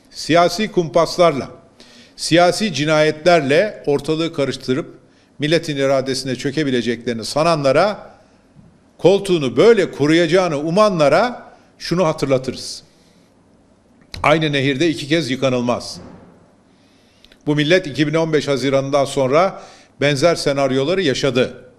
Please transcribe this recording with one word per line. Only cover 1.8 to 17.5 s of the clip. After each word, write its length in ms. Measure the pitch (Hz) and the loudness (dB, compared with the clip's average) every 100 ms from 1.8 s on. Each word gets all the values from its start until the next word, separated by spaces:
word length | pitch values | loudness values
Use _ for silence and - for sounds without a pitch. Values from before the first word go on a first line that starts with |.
| - - - - | -20 -20 -20 -12
siyasi 580 | - 156 180 170 214 | 0 4 4 2 -2
cinayetlerle 1080 | 135 147 156 156 151 175 170 139 147 214 - - | -2 0 2 2 2 2 4 4 2 0 -4 -4
ortalığı 460 | 143 139 156 165 | -2 -2 -4 -4
karıştırıp 680 | 160 135 123 - 127 170 - _ _ _ - | -4 -4 -4 -4 -4 -6 -16 _ _ _ -6
milletin 380 | 147 165 156 139 | 0 0 0 -2
iradesine 600 | 135 139 131 131 135 123 | 0 0 -2 -6 -6 -6
çökebileceklerini 880 | 143 135 147 123 113 117 117 117 | -4 -4 -2 -2 -2 -4 -6 -8
sananlara, 920 | 104 143 160 160 139 135 196 196 - - _ _ _ _ - _ _ - | -6 -2 0 2 2 2 2 -2 -12 -20 _ _ _ _ -20 _ _ 0
koltuğunu 580 | 165 196 196 175 135 113 | 2 2 2 -2 0 2
böyle 340 | 202 226 160 | 4 4 2
kuruyacağını 680 | - 147 165 170 180 180 143 | -2 0 2 2 2 0 -2
umanlara 960 | 156 175 214 180 143 156 240 240 - - _ _ | -2 2 2 2 2 4 2 -4 -16 -20 _ _
şunu 280 | - 170 170 | -6 -2 0
hatırlatırız. 760 | 151 139 131 131 113 - - - _ _ _ _ _ _ _ _ _ _ _ _ - | -2 -2 -2 -2 -10 -12 -16 -20 _ _ _ _ _ _ _ _ _ _ _ _ -4
Aynı 300 | 135 160 156 | 2 2 2
nehirde 360 | 143 135 131 170 | 0 -2 0 -2
iki 200 | 147 135 | -2 -2
kez 220 | 165 135 | -2 -2
yıkanılmaz. 680 | 127 135 127 120 110 - - - - - _ _ _ _ _ _ _ _ _ _ _ | -2 -2 0 -2 -4 -6 -16 -18 -20 -20 _ _ _ _ _ _ _ _ _ _ _
Bu 100 | - | -4